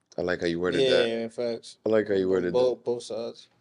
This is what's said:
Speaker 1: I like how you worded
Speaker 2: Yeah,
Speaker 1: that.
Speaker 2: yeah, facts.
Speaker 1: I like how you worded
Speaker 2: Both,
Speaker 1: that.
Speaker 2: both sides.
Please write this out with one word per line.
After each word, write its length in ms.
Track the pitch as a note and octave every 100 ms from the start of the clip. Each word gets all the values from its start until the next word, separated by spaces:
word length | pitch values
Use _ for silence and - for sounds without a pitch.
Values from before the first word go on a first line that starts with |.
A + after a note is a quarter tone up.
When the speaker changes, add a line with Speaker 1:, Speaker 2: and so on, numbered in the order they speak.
| _ -
Speaker 1:
I 20 |
like 180 | F2 F2
how 60 | E2+
you 140 | E2+
worded 220 | F2+ F2
Speaker 2:
Yeah, 80 | C3
Speaker 1:
that. 160 | B2+ A#2
Speaker 2:
yeah, 200 | A#2 A2+
facts. 500 | - A#2+ A#2 - - -
Speaker 1:
I 20 |
like 200 | A2 G#2+
how 60 |
you 140 | G2 F#2
worded 240 | F#2 F2+
Speaker 2:
Both, 260 | F2+ B2+ A#2
Speaker 1:
that. 40 |
Speaker 2:
both 180 | - A#2+
sides. 440 | - A2 A#2 - - _